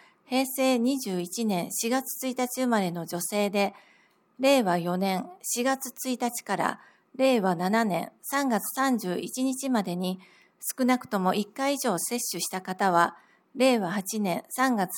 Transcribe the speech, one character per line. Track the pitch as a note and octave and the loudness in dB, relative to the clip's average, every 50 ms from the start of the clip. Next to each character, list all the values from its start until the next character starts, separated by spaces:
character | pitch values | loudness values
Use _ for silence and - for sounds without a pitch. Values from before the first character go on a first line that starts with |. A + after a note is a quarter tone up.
| - - _ _ _ | -18 -20 _ _ _
平 | - B3+ C4 C4+ C4 | -4 -2 0 0 -2
成 | C4 C4+ C4 C4 C4 A#3+ | -2 0 2 2 2 4
二 | A3+ B3+ C#4+ C4+ | 2 2 0 0
十 | B3+ G3+ F#3 F3+ | -2 -4 -2 -2
一 | F3 F3 - A#3 A#3 | -4 -4 -4 -2 -2
年 | G#3+ G3 F3 F3 F#3 | 0 0 0 -2 -4
四 | - - - A#3 | -4 -4 -2 0
月 | B3 C4+ C4 - - - - C4 | 0 0 -2 -4 -6 -6 -6 -4
一 | B3 | -2
日 | C4 B3 B3 - B3+ | -2 -4 -4 -2 -2
生 | B3+ | 0
ま | B3 A#3 G#3+ | 2 2 2
れ | F#3+ F3 | 2 0
の | E3+ F3 E3 | -2 -4 -6
女 | - - F3 | -6 -4 -4
性 | F3 - G#3+ G#3 G3+ G3+ | -4 -2 0 0 0 2
で、 | F#3 G3+ G3+ G3+ - - - _ _ _ _ _ _ _ _ _ _ - | 2 2 0 0 -2 -6 -16 _ _ _ _ _ _ _ _ _ _ 0
令 | B3+ C#4 C#4 C4 A3+ | 4 4 6 6 4
和 | F#3 E3+ F3 | 4 2 0
四 | E3 F3 F3+ F#3 | 0 0 0 0
年 | F#3+ G3 F#3+ F#3 - F4 F4+ F#4+ - | 0 0 0 -2 -4 -6 -12 -12 -8
四 | - - A#3+ A#3+ | -6 -4 -2 0
月 | C4+ C4+ C4 - B3+ | 0 0 -2 -4 -8
一 | - - - C4 B3 A#3 | -10 -8 -6 -4 -4 -2
日 | B3 A#3+ A#3 - - | -2 -4 -4 -6 -6
か | - G3 F3 | -4 -2 0
ら | F#3 F3+ - - - - - _ _ _ - | 0 -2 -2 -4 -10 -20 -20 _ _ _ -2
令 | - C4 C4+ B3+ A3+ | 0 2 4 4 4
和 | F#3+ F#3+ F3+ | 4 2 2
七 | E3 F3+ F#3 G#3 A3+ A#3 | 2 2 2 2 2 2
年 | G#3 F3 E3 - - - _ - | 2 0 -2 -4 -6 -10 _ -8
三 | - C#4 C#4 C#4+ C4 | -4 -2 0 0 2
月 | A3+ G3 - - - | 2 0 0 -2 -2
三 | C4 C4 C4+ B3+ G#3+ | 0 0 2 2 0
十 | G3+ F3+ F3 F3+ | 0 -2 -2 -4
一 | E3+ E3+ - B3+ C4 | -4 -6 -4 -2 -2
日 | C4+ C4 C4 C#4 C4+ | -2 -2 -2 -2 0
ま | B3+ A3 F#3 | 0 0 0
で | F#3 F3 | 0 -2
に | F3+ F#3 F3+ F#3 F#3 - - - - _ _ _ _ - - - | -2 -2 -2 -4 -6 -8 -16 -20 -20 _ _ _ _ -10 -8 -4
少 | - C4 | 0 2
な | B3 B3+ B3 | 2 2 2
く | - - | 0 -2
と | - G3 | -2 0
も | F#3 F#3 - | 2 2 2
一 | G#3+ G3+ | 2 -2
回 | - - - C4+ C#4 C#4+ | -4 -4 -4 -2 -2 -2
以 | C4+ | 0
上 | - B3 F#3 E3 | 0 0 0 0
接 | - - A#3+ A#3+ | -2 -4 -4 -4
種 | - - - F3 | -4 -4 -6 -6
し | E3+ - | -6 -4
た | - F#3+ | -6 -6
方 | F#3 - F#3 F#3 G3+ F#3+ | -6 -6 -2 0 2 4
は、 | F3 E3+ E3+ - - - - _ _ _ _ _ - | 6 6 4 4 2 -4 -16 _ _ _ _ _ -2
令 | - B3+ C4 B3 A3+ | 2 4 4 4 4
和 | G3 E3+ | 2 0
八 | F#3+ G#3 F#3+ - - A3 | -2 -4 -4 -4 -4 -2
年 | G#3 F#3 E3+ - - - | -2 -2 -2 -4 -6 -6
三 | - - B3+ C4+ B3 | -4 0 2 2 2
月 | G#3 F#3 F3+ - | 2 0 0 -2